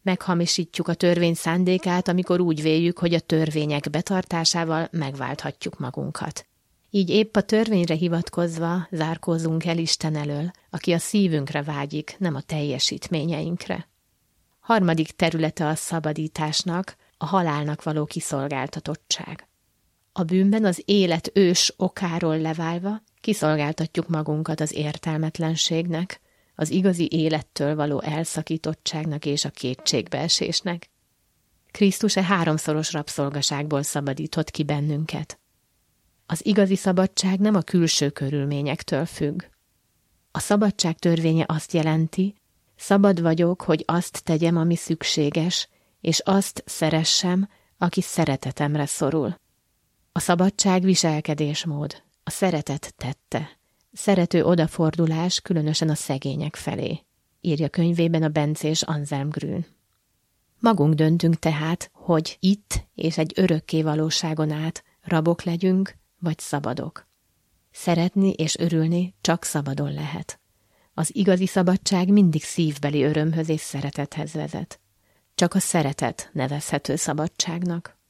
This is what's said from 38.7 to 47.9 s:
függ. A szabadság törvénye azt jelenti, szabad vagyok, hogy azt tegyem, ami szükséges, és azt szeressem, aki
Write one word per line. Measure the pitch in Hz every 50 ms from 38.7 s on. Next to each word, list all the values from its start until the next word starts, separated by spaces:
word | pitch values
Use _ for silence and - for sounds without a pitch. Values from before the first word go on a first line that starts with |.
| 143 - - - 165 135 165
függ. | - - - 160 147 160 180 - _ _ _ _ _ _ _ _ _ _ _ _ _ _ _ _ _
A | _ -
szabadság | - - 208 208 220 202 - - - 170 160 _
törvénye | - 175 165 165 165 160 160 160 156
azt | - 160 156 - -
jelenti, | - 165 156 160 156 160 160 160 - - 185 202 - _ _ _ _ _ _ _ _
szabad | _ - - 202 196 196 202 190 170
vagyok, | 170 165 160 165 170 170 180 _
hogy | - - 170 160 -
azt | - 160 175 175 - - - _
tegyem, | - 165 156 170 165 170
ami | 165 160 170 170
szükséges, | 165 - - 170 160 - - - 156 151 147 - 165 160 180 180 - - _ _ _ _ _ _ _
és | - 165 156 -
azt | - - 190 196 196 - - - -
szeressem, | - - - 165 156 160 160 160 - - - - 180 180 190 196 - _ _ _ _ _
aki | _ 180 175